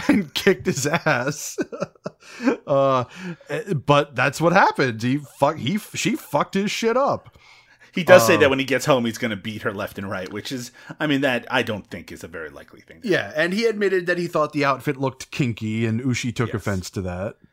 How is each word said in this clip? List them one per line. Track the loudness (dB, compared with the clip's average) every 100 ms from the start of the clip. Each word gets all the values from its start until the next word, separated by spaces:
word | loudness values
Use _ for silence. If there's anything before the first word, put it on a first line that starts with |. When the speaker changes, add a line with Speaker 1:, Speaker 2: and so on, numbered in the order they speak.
| 2
Speaker 1:
and | 2 0
kicked | 0 2 2 0
his | -2 0
ass. | 0 2 0 -2 -4 -8 -6
<laughs> | -6 -6 -10 _ -14 -14 -20 -2 -2 -2 0
Uh, | 2 4 2 0 -8 -12 -12 -8 -8 -2 -4
but | 4 2 2 -2
that's | -2 2
what | 2
happened. | 4 4 2 -2 0
He | -2 -2
fuck, | -4 0 0 0
he, | -4 -4
she | -6 -4 -2 -4
fucked | -2 -2 -2
his | -2 -2
shit | -2 0 0
up. | 0 -2 -8 _ -20 -20 _ _ -10
Speaker 2:
He | -4
does | 8 8 10
say |
Speaker 1:
Um, | 6
Speaker 2:
that | 6
when | 4
he |
gets | 0 0 2
home, | 2
he's | 2 -2
gonna | -4 -4
beat | -8 -6
her | -6
left | -4 -8 -8
and | -8
right, | -6 -6
which | -8 -8
is, | -10 -10 -16 -20 -6
I | -2
mean, | 0
that | 2 -2 0
I | -2
don't | 0 -4 -8
think | -14 -14
is | -16
a | -14
very | -12 -14
likely | -16 -20 -20
thing. | -20 -12
Speaker 1:
Yeah, | -2 -2 -2 -2
and | 0
he | 0 0
admitted | 2 2 2 0
that | -2
he | 0
thought | 0 0
the | 2
outfit | 0 0 -2 -2
looked | -4 -4 -12
kinky, | -2 -2 -2 -4 0 0
and | 0
Ushi | 0 -2 -2
took | -2 -4
Speaker 2:
Yes. | -2
Speaker 1:
offense | -2 -4 -4
to | -6
that. | -6 -6 -8 -10 _